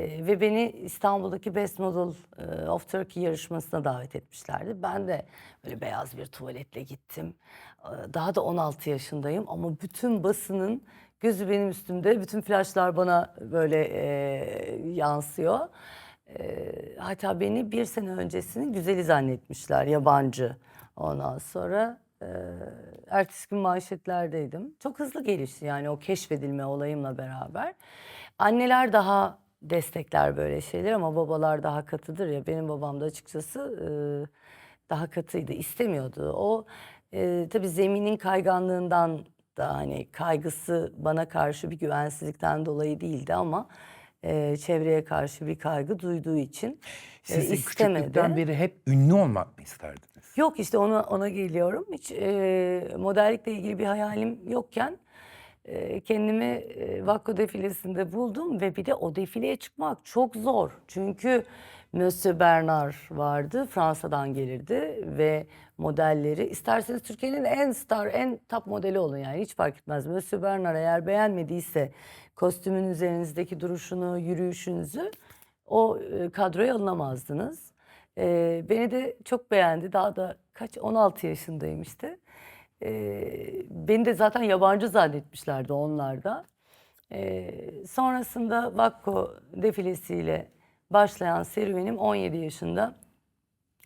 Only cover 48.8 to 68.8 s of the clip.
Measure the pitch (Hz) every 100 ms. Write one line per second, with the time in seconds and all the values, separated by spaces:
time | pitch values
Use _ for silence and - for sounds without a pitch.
48.8 | - 135 139 196 165 98 85 - - -
49.8 | 78 71 - - - - 311 311 202 220
50.8 | 208 220 214 196 202 190 185 170 175 220
51.8 | 415 320 - - 196 196 190 185 180 180
52.8 | - 175 190 196 208 226 233 214 196 202
53.8 | 208 208 208 214 220 233 180 240 240 226
54.8 | 262 381 _ - - - - _ - -
55.8 | - 180 - 214 214 220 240 240 - -
56.8 | - 196 190 214 - 196 220 202 190 175
57.8 | 185 185 185 196 247 208 339 220 190 175
58.8 | 190 269 165 156 190 226 254 269 - -
59.8 | 156 147 - 233 254 220 233 233 170 -
60.8 | - 185 196 196 247 247 - - - -
61.8 | - 175 180 180 190 170 175 165 160 156
62.8 | 143 147 - 160 147 143 147 240 269 190
63.8 | 160 156 165 147 139 135 127 127 143 247
64.8 | 311 240 165 143 156 156 156 - - -
65.8 | 160 151 156 151 147 156 - - - 226
66.8 | 220 240 - 214 262 285 262 269 277 220
67.8 | - 220 208 202 254 226 - 226 202 -